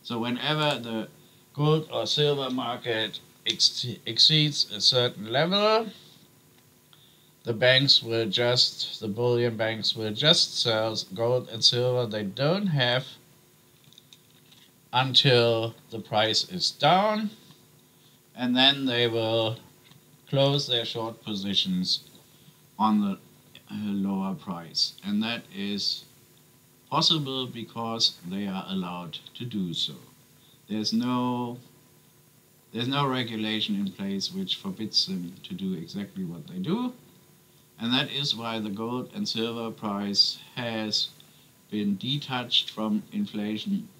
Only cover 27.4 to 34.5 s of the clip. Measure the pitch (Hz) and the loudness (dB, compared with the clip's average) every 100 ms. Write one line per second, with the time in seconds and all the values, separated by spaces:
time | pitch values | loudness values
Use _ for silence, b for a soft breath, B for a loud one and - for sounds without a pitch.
27.4 | 123 117 107 117 113 113 - - 87 98 | -6 -8 -10 -6 -6 0 0 -2 -8 -6
28.4 | 101 95 92 95 90 87 85 - - - | -4 -6 -4 -6 -4 -8 -10 -14 -16 -12
29.4 | 120 107 90 78 - 71 - - _ b | -6 -4 -4 -4 -6 -8 -20 -20 _ b
30.4 | b b - 107 107 113 123 123 123 123 | b b -8 -4 0 0 2 0 0 -2
31.4 | 120 120 - - - - _ _ _ _ | -4 -8 -16 -20 -20 -20 _ _ _ _
32.4 | _ _ _ 107 123 143 139 127 117 110 | _ _ _ -6 -2 0 2 0 -2 -2
33.4 | 107 110 107 101 98 - 98 98 - 92 | -2 -2 0 -2 -2 -4 -4 -4 -4 -6
34.4 | 92 | -6